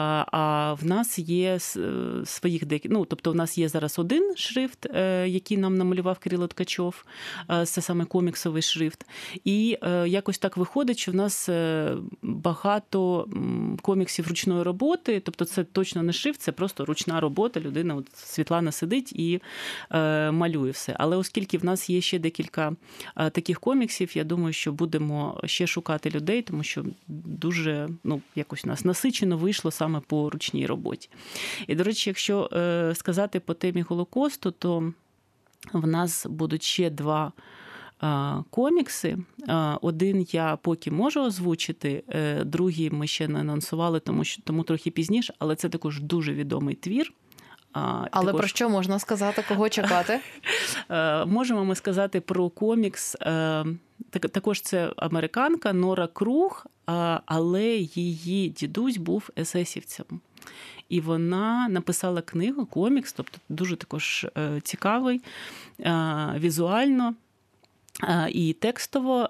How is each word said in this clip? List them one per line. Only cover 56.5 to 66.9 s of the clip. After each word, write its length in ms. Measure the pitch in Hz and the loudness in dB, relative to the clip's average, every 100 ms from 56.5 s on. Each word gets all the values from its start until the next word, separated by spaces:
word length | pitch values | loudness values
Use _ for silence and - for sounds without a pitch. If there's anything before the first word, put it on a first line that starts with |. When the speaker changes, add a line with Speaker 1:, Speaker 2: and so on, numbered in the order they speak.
| - - _ - | 0 -16 _ -4
Speaker 1:
а, 340 | 170 170 165 - | 0 2 0 0
але 380 | 160 170 185 226 226 | 0 2 4 2 2
її 720 | 165 170 175 160 170 196 180 | 0 -2 -2 -2 -2 0 0
дідусь 480 | - - 196 254 220 | -2 -4 0 0 0
був 340 | 165 202 - - | 0 -2 -2 -6
есесівцем. 640 | 165 180 175 - - - - 175 - - - - - - - | -2 -2 -2 -6 -10 -12 -10 -12 -14 -20 -20 -18 -18 -16 -2
І 120 | 175 | -2
вона 680 | 160 165 170 185 214 240 240 | 2 2 2 2 2 2 2
написала 540 | 185 170 170 185 175 | 0 0 0 0 -2
книгу, 440 | 170 170 208 277 240 | -2 -2 0 0 -2
комікс, 460 | - 214 277 - | 0 4 2 0
тобто 260 | - - - - | -8 -10 -12 -8
дуже 280 | 156 185 165 | -4 -2 -4
також, 500 | - 147 - - - - | -6 -6 -4 -4 -4 -4
е, 240 | 151 147 | -2 -2
цікавий, 560 | - - 196 233 254 247 - - - - - - | -6 -2 0 2 2 0 -2 -16 -14 -16 -18 -6
е, 120 | - 165 160 151 151 147 | 0 2 2 0 -2 0
візуально, 760 | 170 156 170 214 277 | 0 2 2 4 4